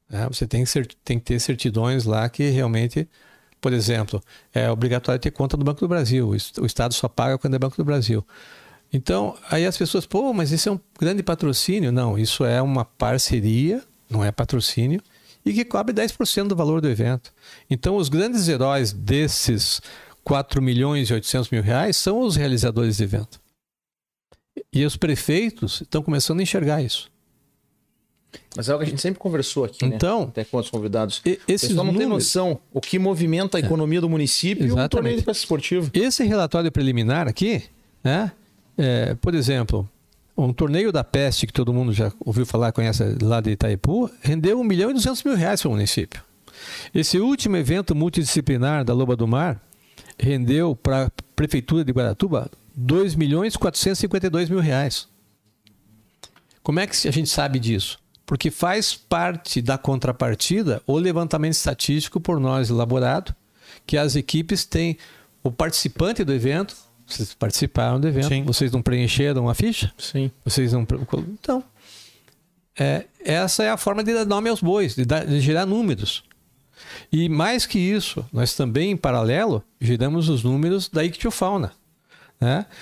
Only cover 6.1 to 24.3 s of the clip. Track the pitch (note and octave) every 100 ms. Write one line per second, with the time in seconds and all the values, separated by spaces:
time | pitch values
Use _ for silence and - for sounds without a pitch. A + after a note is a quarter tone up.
6.1 | C3 A#2 G#2 - - A#2 - A#2+ A#2 B2
7.1 | - A#2+ C3+ C#3+ C3 C3+ - D3+ C#3+ A2+
8.1 | A2+ - - - - - - _ C#3 C3
9.1 | F#3 G#3 - - D#3 F3 F3 F3 F#3+ -
10.1 | F#3+ C4+ A3+ D#3 D#3+ G3+ G3 - - E3
11.1 | G3 F#3 E3 D#3 C3 - G3 D3 B2 A#2+
12.1 | G#2 G#2+ - B2+ A#2+ C3+ C3 A#2 - A2+
13.1 | B2+ - B2 G#2+ A2+ D3 A3+ - _ -
14.1 | A2 G#2 G2+ B2 B2+ - - A#2+ E3+ -
15.1 | _ - - - G#3 A#3+ G3+ G#3+ G#3+ A3
16.1 | - A#3 - G3+ F#3 D3+ D#3+ D3+ A2+ A2+
17.1 | B2+ - _ - - - B2+ - G3+ D#3
18.1 | D3+ G#3+ B3 F3 C#3 C3 C#3 A#2 G2 G2
19.1 | C#3 D3+ - - A#2 - - - - -
20.1 | - - C#3 C#3 C#3+ C3 A#2+ C3+ D3 A#2+
21.1 | A#2 - C3 A#2 A#2+ G2+ A#2+ G3 - -
22.1 | G#3+ B3+ D3 C#3+ B2+ A#2+ A2 A#2 G2+ G#2
23.1 | G#2 G#2+ - _ _ _ _ _ _ _
24.1 | _ _